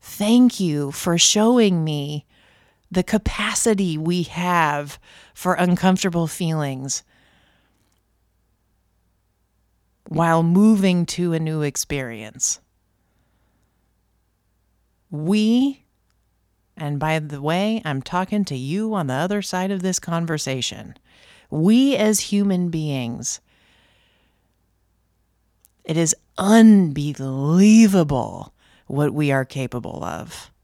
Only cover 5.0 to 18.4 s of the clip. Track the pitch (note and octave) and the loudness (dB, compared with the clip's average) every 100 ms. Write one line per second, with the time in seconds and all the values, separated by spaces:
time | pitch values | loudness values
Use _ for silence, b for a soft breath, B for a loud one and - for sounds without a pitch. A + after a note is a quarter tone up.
5 | b b b - F3+ F3 F3+ F3 F#3 F#3 | b b b -8 -4 0 0 2 2 2
6 | F#3+ E3+ E3 - E3 D#3+ C#3+ C3 C3+ - | 0 -2 -4 -4 -4 -2 -4 -6 -8 -10
7 | _ _ _ _ _ _ _ _ _ _ | _ _ _ _ _ _ _ _ _ _
8 | _ _ _ _ _ _ _ _ _ _ | _ _ _ _ _ _ _ _ _ _
9 | _ _ _ _ _ _ _ _ _ _ | _ _ _ _ _ _ _ _ _ _
10 | - D#3 E3 E3 E3 F3+ G#3+ G#3+ F#3+ F3+ | -8 -2 2 2 4 4 4 4 2 2
11 | E3+ - F3 E3 D#3+ D#3 D3 - - C#3+ | -2 -4 -2 -2 -4 -4 -4 -6 -6 -6
12 | B2+ A2+ G#2+ A#2+ - - _ _ _ _ | -8 -12 -16 -6 -6 -6 _ _ _ _
13 | _ _ _ _ _ _ _ _ _ _ | _ _ _ _ _ _ _ _ _ _
14 | _ _ _ _ _ _ _ _ _ _ | _ _ _ _ _ _ _ _ _ _
15 | _ D3+ D#3 G#3+ G#3+ A#3+ C#4 C4+ _ _ | _ -8 -2 0 2 2 0 -4 _ _
16 | _ _ _ _ _ _ _ - D3+ C#3+ | _ _ _ _ _ _ _ -10 -6 -4
17 | D#3 D#3+ D3+ C#3+ D3 F3 G#3 A3 D#3 C3+ | -2 -2 -4 -6 -2 -2 -2 -4 -4 -6
18 | - F3+ F#3+ G#3+ | -4 -4 -2 -2